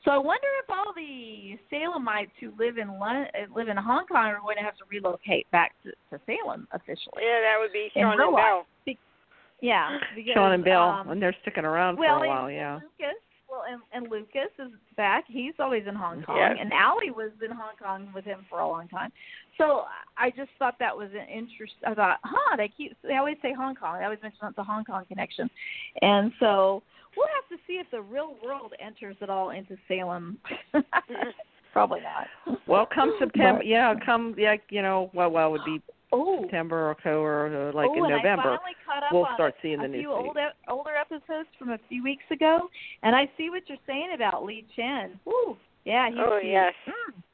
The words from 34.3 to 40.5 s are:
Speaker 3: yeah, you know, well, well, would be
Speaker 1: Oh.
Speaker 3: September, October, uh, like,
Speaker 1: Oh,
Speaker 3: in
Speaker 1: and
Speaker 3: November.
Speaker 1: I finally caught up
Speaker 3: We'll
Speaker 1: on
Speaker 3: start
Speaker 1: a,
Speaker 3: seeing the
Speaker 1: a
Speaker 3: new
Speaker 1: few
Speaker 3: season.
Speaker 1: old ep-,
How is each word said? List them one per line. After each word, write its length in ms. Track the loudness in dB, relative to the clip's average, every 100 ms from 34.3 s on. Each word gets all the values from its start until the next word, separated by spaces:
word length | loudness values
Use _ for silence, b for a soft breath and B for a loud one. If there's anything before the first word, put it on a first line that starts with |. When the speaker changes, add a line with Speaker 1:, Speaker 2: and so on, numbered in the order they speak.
| 0
Speaker 3:
yeah, 160 | 2 2 _
you 100 | -4
know, 280 | 0 0 -2
well, 180 | 2 2
well, 200 | 4 2
would 140 | 2
be 180 | -4 -6 -8 -20 _
Speaker 1:
Oh. 260 | 2 2 0
Speaker 3:
September, 500 | 0 -4 -2 0 0
October, 800 | -2 0 0 2 0 -2 -2 -4
uh, 20 |
like, 160 | 2 2
Speaker 1:
Oh, 60 |
Speaker 3:
in 160 | 4 2
Speaker 1:
and 20 | 4
Speaker 3:
November. 260 | 4 4
Speaker 1:
I 140 | 2 0
finally 200 | -4 -12
caught 180 | -6 -4
up 80 | 2
Speaker 3:
We'll 140 | 2 2
Speaker 1:
on 80 | 2
Speaker 3:
start 180 | 0 0
Speaker 1:
a, 60 |
Speaker 3:
seeing 160 | -4 -4
the 60 |
Speaker 1:
a 40 | -4
Speaker 3:
new 100 | -6
Speaker 1:
few 80 | -4
Speaker 3:
season. 180 | -4 -4
Speaker 1:
old 100 | -4
ep-, 180 | -4